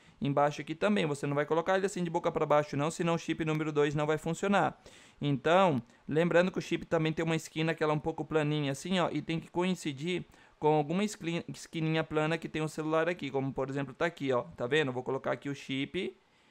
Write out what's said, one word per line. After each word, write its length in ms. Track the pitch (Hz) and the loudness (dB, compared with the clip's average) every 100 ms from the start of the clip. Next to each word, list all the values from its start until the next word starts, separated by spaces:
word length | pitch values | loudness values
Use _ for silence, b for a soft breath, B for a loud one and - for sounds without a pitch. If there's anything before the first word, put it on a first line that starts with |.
| b b | b b
Embaixo 400 | 139 143 147 147 | 0 2 2 0
aqui 160 | 147 156 | -8 -2
também, 280 | 202 202 160 | 2 2 0
você 200 | 143 147 | -2 0
não 80 | |
vai 100 | 143 | 0
colocar 320 | 147 160 170 190 | 2 0 2 2
ele 80 | |
assim 180 | 190 185 | 0 -2
de 60 | 170 | -2
boca 220 | 165 170 | -2 -2
pra 160 | 160 151 | 0 4
baixo 300 | 147 147 143 | 4 4 0
não, 140 | 151 | -2
senão 240 | - 170 | 0 0
o 40 | 170 | 0
chip 260 | - 160 | -2 -2
número 280 | 160 156 156 | -2 -2 0
dois 240 | 147 147 151 | 2 2 2
não 100 | 151 | 0
vai 100 | 156 | 0
funcionar. 640 | 160 165 202 196 139 - B B B B | -2 -2 2 2 2 -2 B B B B
Então, 600 | 143 139 156 175 190 131 - b - | -2 0 4 6 6 4 -2 b -2
lembrando 440 | 147 175 160 185 | 0 4 4 4
que 60 | 185 | 0
o 40 | |
chip 240 | - 160 - | -4 -4 0
também 260 | 165 160 | 0 2
tem 120 | 156 | 0
uma 120 | 165 165 | 0 -2
esquina 380 | - 156 160 | -2 -2 -2
que 80 | 156 | 0
ela 100 | 156 | 0
é 40 | 151 | 0
um 40 | |
pouco 240 | 165 160 | -2 -6
planinha 480 | 156 156 147 151 139 | -2 0 2 0 -2
assim, 260 | 139 180 185 | -4 -2 0
ó, 100 | 160 | 2
e 80 | 151 | 0
tem 200 | - 165 | -2 -4
que 100 | 135 | -4
coincidir 760 | - 185 180 160 135 165 175 - B B _ | -2 0 -2 -4 -4 -4 -4 -6 B B _
com 100 | 151 | 2
alguma 360 | 151 143 180 | 2 2 0
esqui-, 400 | 208 - 156 170 - | -2 -4 -6 -4 -6
esquininha 540 | - - 165 160 160 | -12 -10 -4 0 0
plana 360 | 156 151 156 165 | 0 0 0 -2
que 100 | 156 | -4
tem 140 | 160 | -4
o 60 | 156 | -4
celular 400 | - 156 160 165 | -4 -2 0 0
aqui, 200 | 180 139 | -2 -4
como 240 | 135 135 | -2 -2
por 160 | 135 131 | -2 -4
exemplo 240 | 139 135 | -4 -6
tá 140 | 123 170 | -2 -4
aqui, 260 | 170 139 | -2 0
ó, 100 | 123 120 - | 0 0 -6
tá 100 | 123 | 0
vendo? 260 | 156 139 | 2 2
Vou 100 | 123 | -2
colocar 300 | 127 131 135 | -4 -4 -2
aqui 180 | 135 143 | -4 -4
o 40 | |
chip, 600 | 139 - 135 139 180 208 - b b b | -8 -6 -4 -4 -4 -6 -8 b b b